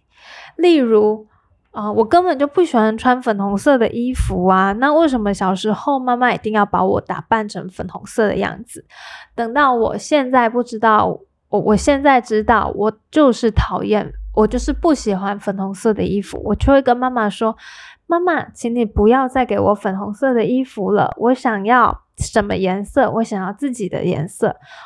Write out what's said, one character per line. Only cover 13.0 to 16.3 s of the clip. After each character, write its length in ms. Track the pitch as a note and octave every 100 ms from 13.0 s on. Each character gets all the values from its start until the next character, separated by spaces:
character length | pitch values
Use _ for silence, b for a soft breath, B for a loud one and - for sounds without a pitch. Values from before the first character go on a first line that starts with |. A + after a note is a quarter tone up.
| _
就 200 | D#4 C#4+
是 200 | A3 A#3
讨 320 | G#3+ - F#3+
厌， 280 | G3 G#3 - - -
我 120 | - G#3+
就 120 | B3
是 140 | D4+
不 220 | C4 E4+
喜 200 | C#4+ A3
欢 240 | F#3+ G3 G3+
粉 160 | - G3
红 160 | G3
色 180 | F#3+ A3+
的 100 | G3+
衣 200 | F3+ G3+
服， 180 | F#3+